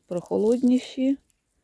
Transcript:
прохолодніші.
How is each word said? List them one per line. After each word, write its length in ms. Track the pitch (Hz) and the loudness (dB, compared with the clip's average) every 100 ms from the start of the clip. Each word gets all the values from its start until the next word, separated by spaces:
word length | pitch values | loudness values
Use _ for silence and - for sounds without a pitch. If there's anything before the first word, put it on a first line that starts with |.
| - | -10
прохолодніші. 1120 | 175 - 190 214 247 247 247 - - 262 277 _ - _ _ | -10 -4 0 2 2 2 2 0 -2 -2 -2 _ -20 _ _